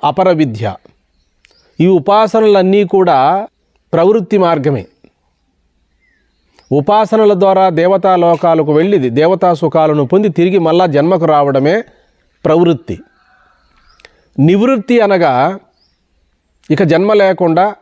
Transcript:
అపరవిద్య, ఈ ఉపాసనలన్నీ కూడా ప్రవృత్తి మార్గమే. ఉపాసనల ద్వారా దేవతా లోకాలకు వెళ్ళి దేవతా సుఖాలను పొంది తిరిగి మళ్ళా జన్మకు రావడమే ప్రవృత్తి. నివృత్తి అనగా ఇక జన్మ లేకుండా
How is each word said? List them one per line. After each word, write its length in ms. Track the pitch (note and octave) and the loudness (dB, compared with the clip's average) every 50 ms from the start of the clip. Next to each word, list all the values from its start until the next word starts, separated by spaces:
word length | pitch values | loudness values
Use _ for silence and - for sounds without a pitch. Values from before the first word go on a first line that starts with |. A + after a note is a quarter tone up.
| - | -4
అపరవిద్య, 720 | D3 D3 F#3 F#3 F#3 F3 D#3 D#3 C3 A2 G#2 A2 G2+ F#2 - _ _ _ _ _ _ _ _ _ _ _ _ _ _ _ _ _ _ _ - | -4 -2 0 0 0 0 0 -2 -2 -4 -6 -8 -10 -10 -12 _ _ _ _ _ _ _ _ _ _ _ _ _ _ _ _ _ _ _ -2
ఈ 60 | D#3+ F#3 | 0 2
ఉపాసనలన్నీ 960 | F#3+ F3 - G3+ G3+ G#3+ A3 G#3 - A3 A3 G#3+ G3+ F#3+ F#3 F#3 G3 G#3 G3+ | 2 2 2 2 2 2 2 0 0 0 2 2 2 2 2 2 2 0 0
కూడా 640 | F3 - F#3+ F#3 F3 D3+ C3 C3 D3 F3 G3 G#3+ - _ _ _ _ _ _ _ _ - | 0 0 0 2 2 2 2 2 0 0 -2 -4 -8 _ _ _ _ _ _ _ _ -2
ప్రవృత్తి 440 | E3 E3+ F#3+ A3 A#3 F3+ - G#3+ G3+ | 0 2 2 0 0 -2 -2 -2 0
మార్గమే. 480 | F3+ E3+ E3 D3 B2+ D3+ C#3 A#2 F2+ - _ _ _ _ _ _ _ _ _ _ _ _ _ _ _ _ _ _ _ _ _ _ _ _ _ _ _ _ _ _ _ _ _ _ _ _ | 0 0 0 -2 -2 -2 -4 -4 -6 -12 _ _ _ _ _ _ _ _ _ _ _ _ _ _ _ _ _ _ _ _ _ _ _ _ _ _ _ _ _ _ _ _ _ _ _ _
ఉపాసనల 600 | C3+ D3 C#3+ G#3 G#3 G#3+ A3 - A3 G#3+ A3 G#3 G#3 F3+ | -4 -2 0 0 0 0 0 0 0 2 2 2 2 2
ద్వారా 300 | G3 G3 F#3+ F#3+ F#3+ F#3+ | 2 2 2 2 2 0
దేవతా 460 | E3 D#3+ E3 F3+ G3 F#3+ F3 F#3+ F#3 | 0 0 0 0 0 0 0 0 0
లోకాలకు 580 | F3 E3+ E3+ E3+ D#3+ - E3+ E3 D#3+ D3 D3 D3+ | 2 2 0 0 0 0 0 0 0 0 0 0
వెళ్ళి 360 | D3+ E3+ G3+ G#3 F3 C3 B2 | 0 0 0 0 0 -2 -2
దేవతా 440 | A#2 C#3 D#3 E3+ F#3+ F3+ F#3+ F3+ E3+ | 0 0 0 0 0 0 0 -2 0
సుఖాలను 520 | D3+ F3 D3+ - D#3+ D#3 D#3+ D3+ D3+ C#3 | -2 -2 -2 0 0 0 0 0 -2 -2
పొంది 240 | A#2+ F3+ G3 G#3+ G#3 | 0 0 0 0 -2
తిరిగి 280 | D3+ - E3+ F#3 F#3 F#3+ | 0 0 0 0 0 0
మళ్ళా 280 | E3 D#3+ D#3+ F3 F#3 | 0 0 0 0 0
జన్మకు 400 | F3 C#3 C#3+ D3+ E3+ F#3+ E3+ E3 | 0 0 0 0 0 0 0 0
రావడమే 580 | D#3+ D3+ D3 C#3+ C#3+ C3+ C3+ C3+ D3+ F3+ A3+ - - _ _ _ _ _ _ _ _ _ _ - | 0 0 0 0 0 0 0 0 0 -2 -2 -4 -8 _ _ _ _ _ _ _ _ _ _ -4
ప్రవృత్తి. 540 | - D#3 E3+ F3+ E3+ D#3 A#2+ - - F2+ - - _ _ _ _ _ _ _ _ _ _ _ _ _ _ _ _ _ _ _ _ _ _ _ _ _ _ - | 0 0 2 2 0 0 -2 -6 -10 -12 -12 -14 _ _ _ _ _ _ _ _ _ _ _ _ _ _ _ _ _ _ _ _ _ _ _ _ _ _ -2
నివృత్తి 600 | C3+ D#3+ F#3 G3 A3 C4 C4+ A#3 G3 - A#3+ A#3 | 0 2 2 2 0 0 -2 -2 -2 -2 0 0
అనగా 600 | G#3+ G3+ G3 F3+ E3+ D3 B2+ B2 C#3 E3+ G3 G3+ - _ _ _ _ _ _ _ _ _ _ _ _ _ _ _ _ _ _ _ _ - | 0 0 0 0 0 0 0 0 -2 -2 -4 -8 -12 _ _ _ _ _ _ _ _ _ _ _ _ _ _ _ _ _ _ _ _ -4
ఇక 120 | D#3 C#3 G3 | -2 0 0
జన్మ 300 | D3+ E3+ D#3+ F#3+ G#3 G#3+ | 0 0 0 0 0 0
లేకుండా 640 | G#3 G3 F#3+ F#3 - F3+ E3 D#3+ E3+ F#3 G#3+ - - | 0 0 0 0 -2 -2 -2 0 0 0 -2 -4 -8